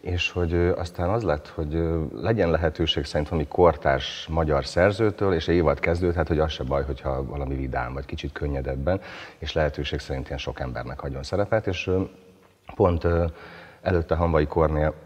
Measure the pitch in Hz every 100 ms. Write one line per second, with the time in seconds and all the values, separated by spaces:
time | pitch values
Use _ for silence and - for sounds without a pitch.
0 | 85 87 - 90 87 87 90 - 85 -
1 | 87 113 101 76 - - 78 80 82 82
2 | 76 - 82 113 85 80 82 - 82 -
3 | 73 78 78 85 73 - 87 78 73 67
4 | - - - 80 78 71 67 - 92 101
5 | 110 98 101 85 78 87 76 71 - 85
6 | 90 82 78 78 78 - 67 71 67 65
7 | 71 65 67 - 67 67 65 - - 67
8 | - - 73 - 73 69 65 67 69 92
9 | - - - - 82 82 76 73 71 73
10 | - 67 73 67 - 60 65 60 60 65
11 | 73 64 - 95 101 110 107 92 - 92
12 | 95 - - - _ _ - - 98 85
13 | 85 85 85 - - - - - - 87
14 | 82 82 85 80 76 85 78 76 76 -